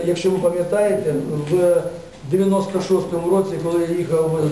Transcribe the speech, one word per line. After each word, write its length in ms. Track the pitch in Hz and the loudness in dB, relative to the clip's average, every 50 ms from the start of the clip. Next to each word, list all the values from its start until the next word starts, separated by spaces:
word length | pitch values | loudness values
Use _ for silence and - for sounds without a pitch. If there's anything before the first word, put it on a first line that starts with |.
| 170 | 2
якщо 240 | 170 175 170 - 190 | 0 -2 0 2 0
ви 80 | 185 180 | 0 2
пам'ятаєте, 760 | 175 175 175 180 175 175 202 208 208 202 185 - 165 156 139 131 - - 151 147 147 147 | 0 0 0 0 -2 0 2 2 2 2 2 0 0 -2 -2 -2 -2 -4 -4 -4 -2 0
в 320 | 175 180 180 175 175 170 - - - - - - - - - 131 | 0 2 4 4 4 2 0 -2 -8 -10 -14 -16 -18 -14 -8 -2
дев'яносто 500 | 165 190 196 196 190 190 190 - - 180 | 0 2 2 4 2 0 0 -2 -4 -4
шостому 500 | - - 190 185 - - 175 170 170 175 | -2 0 0 0 0 -2 -4 -2 0 2
році, 220 | 190 196 190 - 165 156 160 | 2 2 0 0 -2 -4 -4
коли 240 | 165 170 170 170 165 | 0 0 0 0 0
я 60 | 175 175 | 0 -2
їхав 420 | 170 - 165 160 160 160 160 160 151 147 | -2 0 0 0 2 2 0 0 0 0